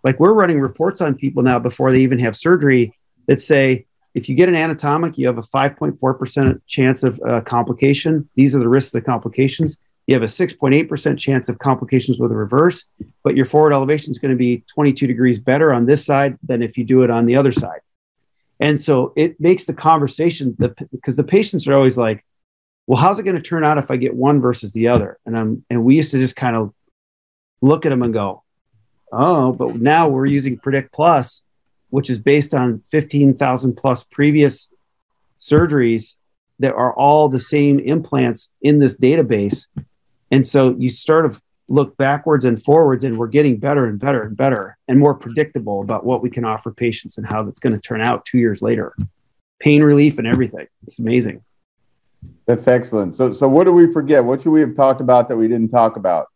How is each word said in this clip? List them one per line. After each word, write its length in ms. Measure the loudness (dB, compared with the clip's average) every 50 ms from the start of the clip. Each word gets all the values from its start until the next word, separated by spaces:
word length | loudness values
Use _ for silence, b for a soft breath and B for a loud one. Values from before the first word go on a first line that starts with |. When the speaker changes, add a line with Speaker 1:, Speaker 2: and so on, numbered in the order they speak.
| 0
Speaker 1:
Like, 160 | 0 2 4
we're 140 | 4 4 4
running 260 | 4 2 2 0 0
reports 420 | -2 -4 -4 -4 -4 -4 -2 -4
on 140 | -4 -4 -4
people 260 | -4 -4 -4 -2 0
now 160 | 0 2 0
before 340 | 0 -2 -4 -4 -2 0 2
they 100 | 2 2
even 180 | 2 2 0 0
have 180 | -2 -4 -4
surgery 560 | -2 0 2 2 4 4 2 4 2 2 -2 _ _ _ _ _ _ _
that 160 | 0 0 0
say, 460 | 2 2 2 2 4 2 0 -2 -6 _ _ _ _ _ _
if 160 | -10 -8 -4
you 60 | 2
get 120 | 2 2
an 60 | 4 2
anatomic, 640 | 0 0 -2 -4 -4 -2 -2 -2 -2 -2 -4 -4
you 80 | -4 -4
have 140 | -4 -4 -4
a 40 | -10
five 320 | _ -2 -2 -2 -2 -2
point 240 | _ -6 -6 -6 -2
four 140 | -4 -4 -2
percent 480 | -4 -8 -6 -2 0 0 0 0 -4 _
chance 340 | _ -2 0 0 0 0 0
of, 180 | -2 -4 -4 -2 -4
uh, 140 | -4 -4 -4
complication. 880 | -4 -2 -4 -4 -2 -4 -4 0 0 0 0 0 -2 -2 -2 -2 -4 _ _
These 200 | 2 2 4 2
are 40 | 0
the 100 | 2 2
risks 240 | 2 0 0 -2 -6
of 80 | -6
the 40 | -4
complications. 760 | -4 -6 -4 -6 -8 -2 -2 -2 -2 0 -2 -4 -4 -4 _ _ _ _ _ _
You 80 | 0 0
have 80 | 0
a 60 | 0
six 260 | -4 -2 -4 -4 -4 -4
point 220 | _ 0 2 2
eight 120 | 2 0
percent 300 | -2 -8 -4 -4 -4 -4
chance 320 | -2 -2 -2 -2 -2 -2 -6
of 80 | -10
complications 640 | -4 -2 -2 -2 -2 -2 -2 -2 -2 0 -2 -4 -2
with 120 | -2 -4
a 40 | -2
reverse, 500 | -4 -4 -2 0 2 2 2 0 -4 -16 _ _ _ -20 _ _ _ _
but 120 | -2 0
your 120 | 0 -2
forward 260 | 2 2 2 4 4 2
elevation 380 | 0 0 -2 -4 -4 -4 -10
is 80 | -10 -6
gonna 160 | -4 -4 -2
be 280 | 0 0 -2 -2 -4 _ -12
twenty-two 360 | _ 0 0 0 0 0 -4
degrees 320 | -4 -2 0 0 0 0 0
better 340 | -2 -2 0 2 2 2 2
on 140 | 2 2
this 180 | 2 0 0 0
side 320 | 0 0 0 0 -2 -4 _ -8
than 180 | -6 -4 -4
if 160 | -4 -6 -6
you 60 | -8 -2
do 180 | 2 2 4
it 80 | 4 2
on 160 | 2 0 0
the 100 | 2 2
other 160 | 2 2 2
side. 280 | 0 -2 -6 -8 -12 -16 _ _ _ _ _ _ _ _ _ _ _ _ _ _ _ _
And 200 | -2 -2 -2 -2
so 320 | 0 0 0 0 0 -2 _
it 240 | -2 -2 -2 -2 _
makes 260 | 0 2 2 0 -2
the 80 | -10 -10
conversation, 800 | -2 2 2 2 2 0 -4 -4 -2 -2 -2 -2 -2 -6 -6 -4 -2
the, 100 | -4 -4 -4 _ -18 _ -16 -10 -8
'cause 140 | -4 -2
the 60 | -2 -2
patients 440 | 2 2 0 0 0 -6 -6 -2
are 60 | 2 2
always 240 | 4 4 4 2
like, 260 | 2 -2 -2 -4 -6 _ _ _ _ _ _ _ _ _ _ _ _ _
"Well, 160 | -2 0 4
how's 160 | 4 2 2
it 60 | 0 -2
gonna 180 | -4 -4 -4
turn 220 | -6 -6 -4 0 0
out 160 | 2 0 0
if 100 | -2 -4
I 80 | -4
get 180 | -4 -4 -4 -2
one 240 | 0 0 2 2 2
versus 320 | 2 0 -2 -4 -8 -10
the 160 | -4 -2 0
other?" 300 | 2 2 0 0 -4 -10 _ _
And 100 | -8 -6
I'm, 300 | -4 -4 -4 -6 -8 _ _
and 120 | -4 0 2
we 120 | 4 4
used 160 | 4 2 0
to 80 | -2 -2
just 160 | -2 -2 -4
kind 200 | -4 -4 -4 -2
of 200 | -4 -6 -6 _ _ _ _ _ _ _ _ _ _ _ _ _ _ _ _ _ _
look 260 | 2 2 2 2 0
at 40 | -2
'em 120 | -2 0 -2
and 100 | -2 -2
go, 300 | -4 -4 -6 -8 _ _ _ _ _ _ _ _ _ _ _ _ _ _ _
"Oh," 400 | -2 0 0 2 2 2 0 0
but 240 | -2 -2 -6 -6 -4
now 320 | 0 0 2 4 4 2
we're 180 | 2 0 0 0
using 320 | 0 0 -2 -2 -4 -8
Predict 360 | -6 _ -2 -2 -2 -4 _ _
Plus, 500 | 0 2 2 2 2 0 -4 -12 -16 _ _ _ _ _ _ _ _ _ _
which 200 | -4 -4 -4 -4
is 100 | -8 -2
based 340 | 2 2 2 2 2 -2 -2
on 300 | -2 -2 -2 -4 -6 _ _
fifteen 420 | -4 -4 -4 -2 0 2 2 2 2
thousand 420 | 2 -2 -2 -2 -2 -2 -4 -4
plus 280 | -2 -2 -2 -2 -2 -6
previous 680 | _ _ 0 0 2 4 4 2 2 0 -6 -16 _ _ _ _ _ _ _ _ _ _ _ _ _ _ _
surgeries 760 | -4 0 2 2 2 2 2 0 2 2 0 -2 -4 -12 _ _ _ _ _ _ _ _ _ -4
that 140 | -4 -2 0
are 200 | 0 -2 -2 -2
all 340 | 0 2 4 4 4 4
the 120 | 2 0 -4
same 400 | -4 -2 0 0 2 2 2 0
implants 720 | 0 -2 -4 -4 -4 -4 -2 -2 0 -2 -2 -6 -14 _ _ _
in 180 | 0 2 4 4
this 180 | 4 2 2
database. 720 | 2 2 2 2 2 0 0 0 -2 -2 -4 -4 -6 -10 _ _ -16 -16 _ _ _ _ _ _ _ _ _
And 140 | 0 0 0
so 300 | 2 2 2 2 2 0 0
you 100 | -4 -6
sort 360 | -6 -6 -2 0 2 2 2
of 140 | 0 -4 -8 _ _ _ _ _ -2
look 260 | 0 0 0 0 _
backwards 480 | -2 -2 -2 -2 -2 0 0 0 2 2
and 160 | 0 -2 -2
forwards, 420 | _ 2 4 4 4 4 2 0 -2
and 140 | -6 -4
we're 100 | -4 -6
getting 300 | 0 0 2 2 2 0
better 280 | -2 -2 -2 0 0 0
and 140 | -2 -4 -4
better 240 | -4 -2 -2 -2 -4
and 120 | -8 -4
better 400 | -2 0 0 0 -2 -6 -10 -16 _ _
and 120 | 2 4 4
more 140 | 4 4 2
predictable 680 | -2 -10 -8 -4 -4 -4 -4 _ -10 -8 -6 -6 -6
about 220 | -6 -6 -8 -6 -4
what 180 | -4 -4 -4
we 80 | -4 -6
can 140 | -6 -6 -6
offer 280 | -6 -6 -8 _ -14
patients 460 | -8 -4 -4 -4 -4 -6 -14 -16 -14
and 80 | -14 -10
how 180 | -8 -6 -6 -6
that's 160 | -8 -12 -4
gonna 200 | -4 -4 -4 -4
turn 220 | -6 -8 -6 -4
out 240 | -2 -4 -4 -4 _
two 140 | -2 0 0
years 220 | 0 0 -2 -2
later. 320 | -2 -2 -2 -2 -4 -8 _ -8 -10 -10 _ _ _ _ _ _ _ _ _ _
Pain 240 | 2 4 4 6 6
relief 340 | 6 6 6 4 2 2
and 100 | -2 -2
everything. 400 | -2 0 0 -2 -4 -6 -16 -18 _ _ _ -20
It's 160 | -20 -14 -8
amazing. 440 | -4 0 0 0 0 -2 -8 -12 _ _ _ _ _ _ _ _ _ _ _ _ _ _ _ _ -20 -20 _ _ _
Speaker 2:
That's 200 | 0 0 2 4
excellent. 480 | 2 2 2 0 -2 -4 -4 -4 -4 -2
So, 180 | -2 -2 -2 0
so 140 | 0 2
what 180 | 4 4 6 4
do 60 | 6
we 220 | 6 6 6 6 4
forget? 320 | -2 0 2 2 2 2
What 160 | 2 -2 -2
should 100 | 0 2
we 100 | 2 2
have 140 | 2 0 0
talked 240 | 2 2 2 2 0
about 300 | 2 2 4 4 2 0
that 80 | 0
we 100 | 0 0
didn't 220 | 0 0 -2 -2 0
talk 260 | 2 2 2 2 0
about? 320 | -2 -4 -2 -2 -2 -4 _ _